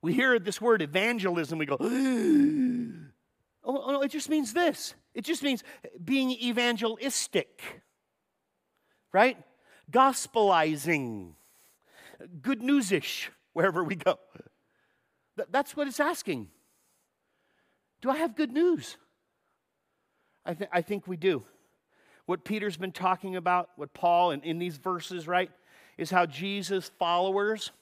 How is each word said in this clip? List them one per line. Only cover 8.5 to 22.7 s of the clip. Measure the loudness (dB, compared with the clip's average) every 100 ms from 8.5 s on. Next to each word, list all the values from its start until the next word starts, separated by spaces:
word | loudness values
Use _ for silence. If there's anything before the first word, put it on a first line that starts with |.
| _ _ _ _ _ _
right? | 4 4 4 -14 _ _ -20 -2
Gospelizing, | 4 4 4 -2 2 6 6 4 0 0 -2 -2 -8 -12 -20 _ _ _ _ _ -20 -20 -20 -18 -12
good | -6 -4
news-ish, | 2 0 2 -2 -2 -8 -10 _ _
wherever | 0 2 2
we | -2 0
go. | 0 0 _ -20 -20 _ _ _ _ _ _ _ _ -10
Th-, | -2
that's | -2 -2
what | -4 -4
it's | 0
asking. | -2 -2 -4 -6 -6 _ _ _ _ _ _ _ _ _ _ _ _ _ _ _
Do | -2
I | 0
have | 0 -2
good | -2
news? | 2 2 2 -4 -16 _ _ _ _ _ _ _ _ _ _ _ _ _ _
I | -10
thi-, | -8 -2
I | -2
think | -2 -6 -6
we | -2
do. | 0 0 -2 _ _ _ _ _ _ _ -6
What | -6
Peter's | -4 -4 -4